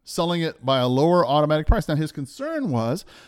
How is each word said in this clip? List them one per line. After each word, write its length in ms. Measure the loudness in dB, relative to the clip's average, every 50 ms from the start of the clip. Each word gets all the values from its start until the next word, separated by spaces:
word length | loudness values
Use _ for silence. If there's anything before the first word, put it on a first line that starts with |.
| _
selling 360 | -10 -4 -4 -2 -2 0 -2
it 240 | -2 -4 -4 -6 -2
by 140 | 0 0 2
a 80 | 2
lower 400 | 2 2 2 4 4 4 4 2
automatic 400 | 2 2 2 2 2 0 0 2
price." 200 | 2 2 2 2
Now, 80 | -2 -2
his 180 | -2 -2 -4 -6
concern 580 | -10 -12 -12 -10 -10 -8 -6 -6 -6 -4 -2
was 320 | -2 -2 -2 -2 -4 -6 -8 -14 -20 -20 -20